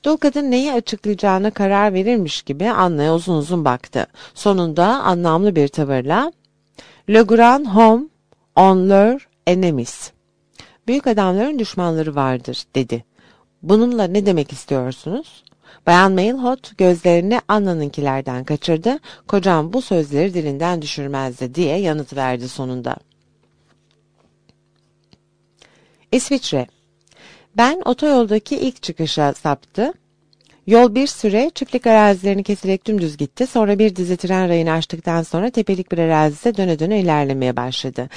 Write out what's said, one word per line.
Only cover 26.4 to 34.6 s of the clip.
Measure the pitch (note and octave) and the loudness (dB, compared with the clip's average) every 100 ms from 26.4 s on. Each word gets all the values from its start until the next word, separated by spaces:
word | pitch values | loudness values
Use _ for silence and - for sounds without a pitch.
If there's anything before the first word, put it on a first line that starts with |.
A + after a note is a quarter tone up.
| - C#3 B2 _ _ _ _ _ - - _ G#3+ | -4 -6 -6 _ _ _ _ _ -20 -20 _ 0
Ben | A#3+ E4+ | 0 0
otoyoldaki | F4 B3 D4+ C4+ A3 G#3+ - C#4+ | -4 -2 2 2 2 -2 -2 -4
ilk | C4 - | -4 -6
çıkışa | - E3 D#3+ - D3 | -14 -6 -6 0 -2
saptı. | C#3 D#3 C#3 _ - B3 - _ _ _ _ _ _ - | -2 -4 -4 _ -6 -6 -6 _ _ _ _ _ _ 4
Yol | A#3 B3 | 6 6
bir | G#3+ C#4 | 4 -2
süre | - G#3+ G3+ D4 | -2 -2 0 -2
çiftlik | - C4+ B3 A#3 | -4 -6 -2 4
arazilerini | A3 G#3+ F#3+ G3 G3 | 6 6 2 0 -2
keserek | G3 G3+ F#3+ F#3+ - | -4 -4 -2 -4 -2
dümdüz | G#3+ E3 D3 | -2 -2 -4
gitti. | C#3+ - C4 | -8 -4 -2
Sonra | B3 G#3 G3+ | 0 0 2
bir | G#3+ F3+ | 2 0
dizi | F3 F3+ | -4 -4
tren | F3 F#3 F#3 | -2 -2 0
rayını | E3+ | 0